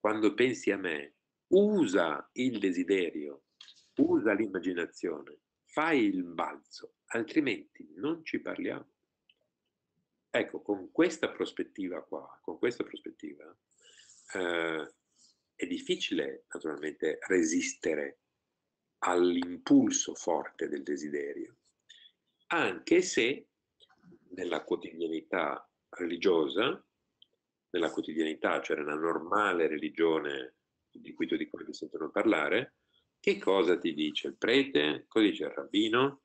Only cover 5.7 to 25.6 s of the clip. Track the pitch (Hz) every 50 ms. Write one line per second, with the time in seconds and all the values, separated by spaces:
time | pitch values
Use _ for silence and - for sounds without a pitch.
5.7 | - - 151 165 165 139 113 104 95 92 90 85 82 80 85 76 71 69 _ _
6.7 | - - - - _ _ _ _ - 117 117 110 - 160 147 135 104 78 69 _
7.7 | _ - 85 78 76 85 101 147 165 165 160 - - - - - 95 90 87 98
8.7 | - - - _ _ _ _ _ _ _ _ _ _ _ _ _ _ _ _ _
9.7 | _ _ _ _ _ _ _ _ _ _ _ _ - 127 107 - - - - -
10.7 | 104 95 92 - _ - 160 180 - - - - - - 90 - - - 87 -
11.7 | _ - 95 90 87 80 - _ - 76 - - - - _ - 85 78 - 120
12.7 | 120 - - - - - _ - - _ - 78 71 71 73 78 90 _ _ _
13.7 | _ _ _ - - - - _ - - - - - 95 92 87 87 85 82 82
14.7 | 80 80 76 - - _ _ _ _ _ _ _ _ _ _ _ _ _ - 87
15.7 | 87 - - - 185 180 - - 107 82 71 69 65 - _ _ - 73 - 78
16.7 | 73 69 73 76 73 _ - 80 76 - - - 95 92 82 78 80 87 82 -
17.7 | - - - 87 80 73 73 69 71 _ _ _ _ _ _ _ _ _ _ _
18.7 | _ _ _ _ _ _ - 92 90 90 90 90 87 87 87 87 87 85 - -
19.7 | 143 139 127 104 90 - - - 76 - - - 85 76 69 - - _ 80 -
20.7 | - 71 69 71 76 69 73 76 73 73 71 71 73 - - - - _ _ _
21.7 | _ _ _ _ - - - - _ _ _ _ _ _ _ _ 165 170 139 107
22.7 | 92 82 - - 165 175 185 185 - - 117 117 139 - - _ _ _ _ _
23.7 | _ _ - _ _ _ _ - - - _ _ 90 90 90 87 82 78 - -
24.7 | 87 80 - 90 80 80 85 82 80 80 76 _ - 95 82 73 67 -